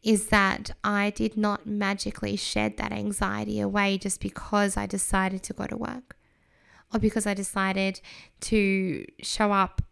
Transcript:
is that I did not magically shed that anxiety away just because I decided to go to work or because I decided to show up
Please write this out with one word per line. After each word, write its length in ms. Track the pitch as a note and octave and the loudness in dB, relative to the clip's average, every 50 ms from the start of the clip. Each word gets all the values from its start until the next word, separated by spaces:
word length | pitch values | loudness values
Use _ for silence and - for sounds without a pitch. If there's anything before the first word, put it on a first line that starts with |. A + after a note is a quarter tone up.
is 260 | - G#3+ A3 G3+ G#3 | 6 4 4 4 4
that 440 | - - G#3 G3 F#3+ - - G#3 - - _ - | 4 4 6 6 4 2 0 -4 -8 -10 _ -2
I 260 | G3+ G#3 G3+ G3+ G#3 | 0 2 2 2 0
did 260 | G#3 - A3 A3 G#3+ | 0 0 -2 0 0
not 300 | G#3+ G#3 G#3 G3+ - - | 2 0 0 0 -2 -4
magically 680 | G#3+ G#3 G#3 G#3 G3 G3+ G3 - G#3 - - - G#3 G3+ | -4 -2 -2 0 0 -2 -2 -4 -6 -6 -6 -4 -4 -4
shed 420 | G3 - - - G#3+ G#3 G#3+ G#3+ | -4 -4 -2 0 2 0 0 0
that 160 | - - G#3 G3+ | -2 -6 -4 -4
anxiety 680 | G#3 G#3 G#3 G3+ - G#3 F#3+ G3+ G#3 G#3+ G#3+ G#3 G#3 | -2 -2 -2 -2 0 -2 -2 -2 -2 -2 -2 -2 -2
away 380 | G#3 G3 G3 G#3 G3+ G3 G3 | -2 0 2 2 2 2 2
just 240 | F#3+ - G3 - - | 0 -2 -4 -6 -4
because 560 | - G3 - - - - - G#3 G3+ G3 F#3+ | -6 -8 -8 -8 -8 0 2 2 2 2 0
I 80 | G3+ G3+ | -2 -4
decided 580 | F#3+ - G3 - - - F#3+ F#3+ F#3+ F#3+ F#3 - | -4 -4 -4 -2 0 2 2 2 0 -2 -4 -8
to 100 | - - | -10 -8
go 140 | - - | -8 -6
to 100 | - - | -6 -6
work 380 | A3 A#3 - - B3+ B3+ _ - _ _ _ _ _ _ _ _ _ _ _ - - _ _ - | -6 -6 -6 -8 -10 -12 _ -20 _ _ _ _ _ _ _ _ _ _ _ -20 -20 _ _ -2
or 60 | A3+ | 2
because 280 | G3 G#3+ - A3+ G#3 | 2 2 2 2 -2
I 60 | G#3 G3+ | -2 -2
decided 680 | G3 G3 - - G3+ F#3+ F#3+ F#3+ G3 F#3+ F#3+ F#3+ - - - - - - - _ _ | -2 -4 -4 -2 -2 0 0 2 2 0 0 -2 -4 -12 -18 -20 -20 -20 -20 _ _
to 640 | - - A3+ G#3+ G3+ G3 G3 F#3+ F#3+ F#3 D3+ - - - _ - | -4 2 4 4 4 4 4 2 2 0 -2 -4 -8 -12 _ -12
show 300 | - - - - A3 G#3 | -8 -6 0 2 2 4
up 300 | G3+ G3 F#3+ F#3 - - - - | 4 4 2 2 0 -4 -4 -4